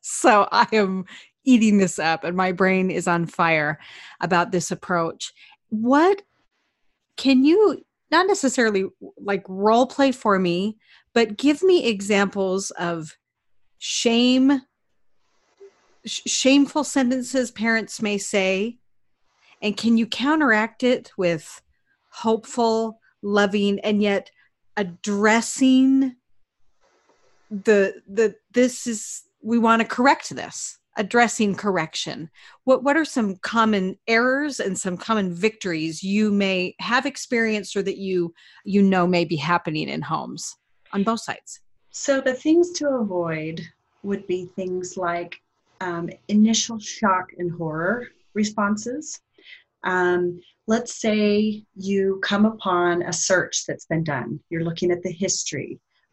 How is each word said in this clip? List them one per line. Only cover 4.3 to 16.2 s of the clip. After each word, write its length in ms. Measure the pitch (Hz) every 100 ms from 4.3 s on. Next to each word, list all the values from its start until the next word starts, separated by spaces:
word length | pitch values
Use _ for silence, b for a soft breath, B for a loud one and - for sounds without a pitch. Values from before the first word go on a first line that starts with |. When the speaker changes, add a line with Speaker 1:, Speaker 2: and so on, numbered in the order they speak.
| 175 175
Speaker 1:
this 180 | 185 -
approach. 600 | 170 - 175 165 - - b b b _
What 540 | 220 233 277 359 403 - _ _ _ _ _ _ _ _ -
can 280 | 262 262
you, 400 | 277 370 415 - - _ -
not 160 | 311 381
necessarily, 600 | 392 262 - 226 196 190 - 190 -
like, 260 | 196 196 185
role 380 | 190 208 233 254
play 260 | - 277
for 260 | 254 220 190
me, 400 | 180 175 202 214 b b _
but 220 | 233 220 208
give 260 | 277 294
me 240 | 381 349 233
examples 840 | 196 202 202 196 202 190 190 196
of 440 | - 175 170 160 - _ _ _ _ _ _
shame, 840 | - - 240 233 247 254 269 277 - _ _ _ _ _ _ _ _ _ - _ _ _ 220
sh-, 140 | -